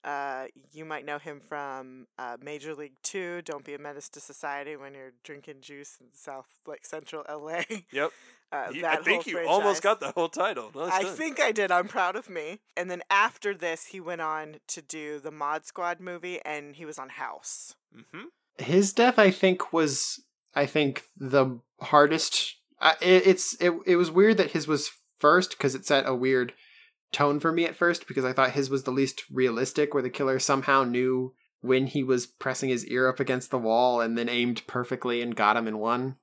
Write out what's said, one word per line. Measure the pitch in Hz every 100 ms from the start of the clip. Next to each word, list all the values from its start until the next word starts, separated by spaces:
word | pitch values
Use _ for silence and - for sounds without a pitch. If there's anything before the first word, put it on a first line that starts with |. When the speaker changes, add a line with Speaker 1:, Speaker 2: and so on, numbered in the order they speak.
Speaker 1:
Uh, | - 143 139 131 131 139 135
you | 151
might | 156 151
know | 143 147
him | 151 147
from, | 139 147 143 131 131 131 123 -
uh, | 123 123
Major | 139 151 147
League | 147 147 131
Two, | - 196 175 175
Don't | 165 147
Be | 120
a | 143
Menace | 147 143 -
to | 151
Society | - 143 151 143 143 147
when | 139
you're | 139 131 123
drinking | - 143 139 139
juice | 131 143 143 -
in | 123
South, | - - 135 127 _ -
like, | 147
Central | - 156 143 156 147
L | 151 151
A. | 170 170
<laughs> | 220 170
Speaker 2:
Yep. | 135 156 - - _ _
Speaker 1:
Uh, | 147 123
Speaker 2:
You, | 143 165
I | 151
Speaker 1:
that |
Speaker 2:
think | 156 208
Speaker 1:
whole | 165
Speaker 2:
you | 175 165
almost | 185 202 170
Speaker 1:
franchise. |
Speaker 2:
got | 196 214
the | 135
whole | - 165
title. | 277 202 123 110
Nice | 135 170
Speaker 1:
I | 185
Speaker 2:
done. | 196 190
Speaker 1:
think | 311 262
I | 277
did. | 220 196
I'm | 180 185
proud | 240 180 196
of | -
me. | 175 151 208 _ -
And | 180
then | 180 -
after | 196 220 - 208
this, | 190 170 165 -
he | 190
went | 170 170
on | 160 156 156 151 -
to | -
do | 143 156 151 147
the | 143
Mod | 151 147 156 -
Squad | - 175 170
movie, | 185 175 180 180
and | - 151 147 143
he |
was | 160 151
on | 131
House. | - 139 - - - - - _ 117
Speaker 2:
Mm-hmm. | - 165 277 _ _ -
Speaker 3:
His | 117 180 196
death, | - 240 240
I | 202
think, | 190 190 185 -
was, | 165 156 131 - - _ _ _
I | - 143
think, | 156 143 - - -
the | 135 139 131 120 _ _
hardest. | - 151 147 156 - - - - _ _
Uh, | - 160
it, | 175 185 185
it's, | 185 - -
it, | 175 170 -
it | 175
was | 170
weird | 170 208 214
that | 156
his | 190 143
was | 147 - - _ _
first, | 147 175 185 -
'cause | 139 127
it | -
set | 139 139
a |
weird | 127 127 131 123 - - _ _ _ _
tone | - 147 143
for | 165
me | 165
at | 170 -
first, | 175 170 -
because | 185
I | 127
thought | 131 131
his | 135 135
was | 135
the | 135
least | 131 135 - -
realistic, | 131 127 113 135 - 147
where | 147
the | 123
killer | - 135 131
somehow | - 139 135 135
knew | 127 123 127 127 127 _ _ _
when | 120 131 135
he | 147
was | 131 127 123
pressing | _ 135 127 135
his | 123 104
ear | 123 131
up | 127
against | 135 127 -
the | 131
wall | 113 113 127 120
and | 113 117
then | 117
aimed | 120 120 113 -
perfectly | 123 123 127 123 120
and | 120 110
got | 104 117
him | 113
in | 107
one. | 110 123 131 131